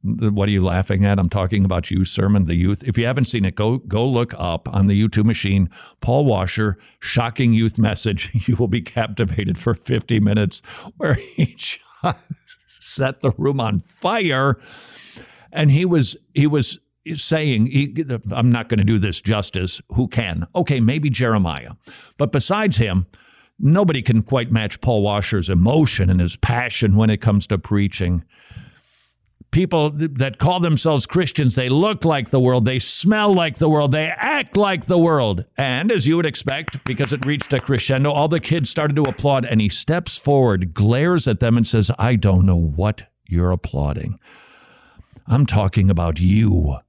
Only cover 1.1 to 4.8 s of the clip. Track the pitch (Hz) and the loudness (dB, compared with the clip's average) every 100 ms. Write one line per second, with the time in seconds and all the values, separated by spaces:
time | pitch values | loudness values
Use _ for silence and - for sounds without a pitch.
1.1 | 101 87 101 90 104 95 90 - 92 95 | 2 0 0 -2 0 0 0 -2 -2 -2
2.1 | - 98 104 87 85 85 101 127 117 117 | -2 2 2 2 0 0 -2 -4 -2 -2
3.1 | 127 127 120 95 - 107 127 - 104 123 | -2 -2 -2 -2 -2 -2 -2 -4 -2 0
4.1 | 123 120 - 87 82 - 95 | 0 -2 -4 -4 -4 -4 0